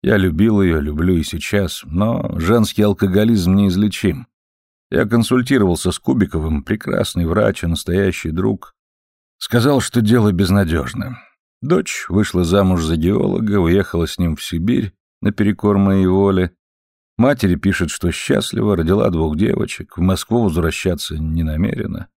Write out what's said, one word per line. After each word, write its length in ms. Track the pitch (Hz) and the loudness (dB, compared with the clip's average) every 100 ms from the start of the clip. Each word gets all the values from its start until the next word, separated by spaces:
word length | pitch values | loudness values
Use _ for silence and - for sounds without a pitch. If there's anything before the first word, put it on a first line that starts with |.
Я 140 | - 104 | 2 2
любил 440 | 95 78 110 104 | 2 2 2 4
ее, 200 | 95 80 | 2 0
люблю 360 | 73 76 87 90 | -2 -2 0 0
и 60 | |
сейчас, 600 | 76 80 - 101 95 - | -2 -8 -4 -2 -2 -6
но 540 | - 82 107 117 - 78 | -6 -2 -2 -2 -6 -4
женский 440 | 82 117 104 - | 2 2 2 2
алкоголизм 720 | 104 98 98 95 110 110 90 | 0 2 2 2 2 2 2
неизлечим. 720 | 95 101 90 104 - 98 73 62 _ _ _ _ _ _ | 2 2 2 0 0 -2 -4 -10 _ _ _ _ _ _
Я 160 | - 107 | -2 2
консультировался 880 | 117 113 127 127 139 98 85 90 | 2 2 0 2 2 2 2 -2
с 60 | - | -4
Кубиковым, 640 | - - - 82 80 78 | -2 0 0 -2 -2 -4
прекрасный 640 | - - - - 95 - 82 | -4 -6 -4 -4 -2 -2 -2
врач 380 | 95 107 98 | 0 0 -2
и 40 | 85 | -4
настоящий 640 | 82 - 90 95 87 82 | -4 -2 0 0 -2 -6
друг. 440 | 78 104 101 - _ _ _ _ _ _ _ | -2 -2 -4 -10 _ _ _ _ _ _ _
Сказал, 420 | - 117 123 139 | -2 0 2 0
что 200 | - 123 | 0 0
дело 320 | 104 120 107 | 4 4 4
безнадежно. 840 | 90 95 98 87 80 65 - 127 120 - _ _ _ | 2 2 2 2 -2 -4 -8 -10 -12 -20 _ _ _
Дочь 440 | 131 180 - - - | -2 -2 -2 -8 -2
вышла 360 | 92 101 90 | -2 0 0
замуж 380 | 85 98 92 90 | 2 2 4 2
за 140 | 80 82 | 0 0
геолога, 640 | 82 104 98 90 107 101 | 2 2 0 0 0 0
уехала 480 | 82 95 92 87 82 | 2 2 0 -2 -4
с 120 | - | -2
ним 180 | 87 78 | -2 -2
в 60 | |
Сибирь 500 | - 85 95 127 107 _ _ _ | -6 -4 0 0 -2 _ _ _
наперекор 560 | 110 - 104 104 104 101 | -4 0 0 0 0 2
моей 280 | 98 98 92 | 4 4 2
воле. 480 | 95 98 92 90 _ _ _ _ _ _ - | 2 2 2 -2 _ _ _ _ _ _ 2
Матери 380 | 123 139 98 | 2 4 0
пишет, 360 | 85 95 95 82 | 2 0 0 -4
что 200 | - 87 | -2 -4
счастлива, 640 | - - - 95 117 104 92 | -4 -2 -2 -2 -2 0 0
родила 320 | 80 101 110 | 2 2 0
двух 280 | 82 78 76 | 0 -2 0
девочек, 600 | 107 - - - - - | 0 0 -4 -8 -14 -2
в 40 | |
Москву 420 | 92 92 - 120 | 0 0 -2 0
возвращаться 760 | 107 82 82 - 95 85 - 78 | 0 0 -2 -2 -2 -4 -6 -6
не 260 | 80 80 | -4 -2
намерена. 680 | 80 76 101 - - - - | -2 -2 -2 -2 -6 -8 -12